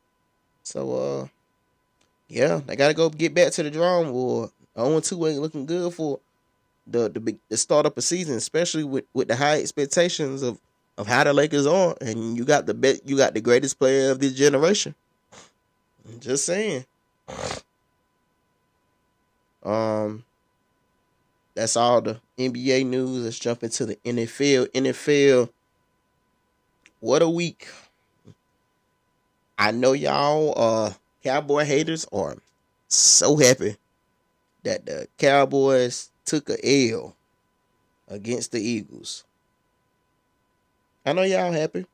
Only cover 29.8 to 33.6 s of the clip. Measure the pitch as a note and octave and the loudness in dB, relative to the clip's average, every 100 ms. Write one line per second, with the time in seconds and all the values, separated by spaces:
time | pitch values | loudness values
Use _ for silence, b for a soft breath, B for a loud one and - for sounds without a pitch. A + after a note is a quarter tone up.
29.8 | B2 C#3 C#3+ C#3 C#3+ D3+ D3+ - A#2 A2 | 2 2 0 0 2 2 0 0 0 0
30.8 | G#2+ F#2+ _ _ C#3 C3+ D3 C#3+ D3 C#3+ | -2 -6 _ _ -4 -2 0 0 2 0
31.8 | D#3+ D#3+ - G2 D#2 - _ _ _ _ | -2 -6 -8 -6 -6 -8 _ _ _ _
32.8 | - - - - A#2 D3+ B2+ B2+ | -4 2 4 4 4 6 6 4